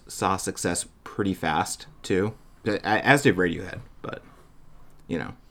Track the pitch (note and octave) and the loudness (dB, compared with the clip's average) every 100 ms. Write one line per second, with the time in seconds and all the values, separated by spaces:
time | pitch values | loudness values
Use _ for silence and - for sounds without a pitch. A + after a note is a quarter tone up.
0 | - - G2 F#2+ - - F#2 F2 - - | -12 -2 -2 -2 -4 -4 -2 -2 -6 -14
1 | - - G2 F#2 D#2+ D#2 - - - - | -10 -4 -2 0 0 0 -2 -6 -14 -10
2 | - F#2+ G#2 - - - A2+ G#2 F#2 G#2+ | -2 0 0 -4 -18 -8 -4 -2 0 2
3 | - D#3 C3+ F#2 F2+ E2+ F#2 G#2+ - - | 6 8 8 4 2 0 -8 -12 -16 -14
4 | - - - - - - - - - - | -12 -12 -16 -20 -20 -20 -20 -20 -20 -18
5 | - D#2+ A1 - - | -8 -8 -8 -14 -20